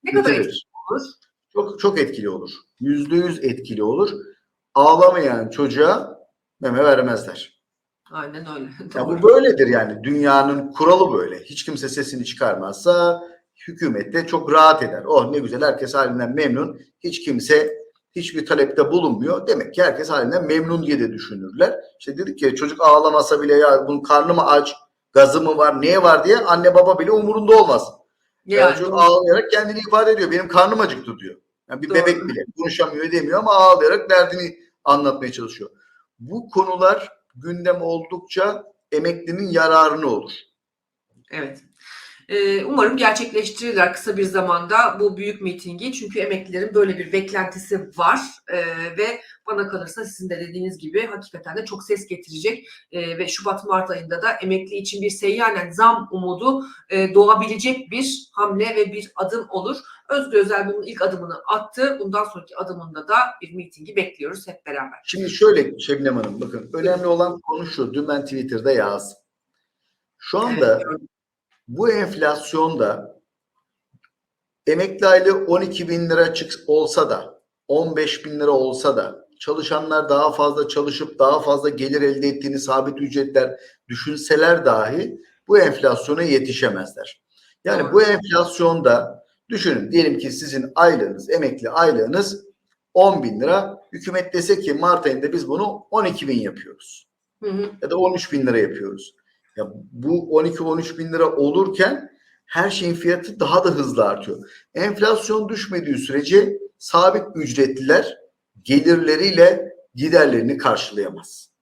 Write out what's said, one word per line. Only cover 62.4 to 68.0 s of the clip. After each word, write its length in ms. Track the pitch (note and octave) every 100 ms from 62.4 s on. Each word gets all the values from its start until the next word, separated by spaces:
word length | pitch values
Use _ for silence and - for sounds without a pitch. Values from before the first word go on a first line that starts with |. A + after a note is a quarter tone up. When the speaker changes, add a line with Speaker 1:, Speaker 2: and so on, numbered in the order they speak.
| E3+ -
Speaker 1:
adımında 500 | F#3 F3 E3 D3+ D3+
da 80 | A3+ B3+ -
bir 120 | E3+
mitingi 420 | F3+ E3+ _ D#3 G3+
bekliyoruz 520 | F3+ - C#3+ F#3+ F#3
hep 180 | E3+ -
beraber. 340 | C#3 C3 -
Speaker 2:
Şimdi 260 | - F#3 F#3
şöyle 500 | - G#3+ F3+ C3+ -
Şebnem 360 | - C#3 C3+ B2
Hanım, 260 | G#2 G2+
bakın 280 | B2+ A#2 G#2+
önemli 340 | D#3+ F3 F3+ F3+
olan 320 | E3+ F3 F3
konu 260 | - D#3+ E3+
şu. 280 | D3+ A#2+
Dün 140 | C#3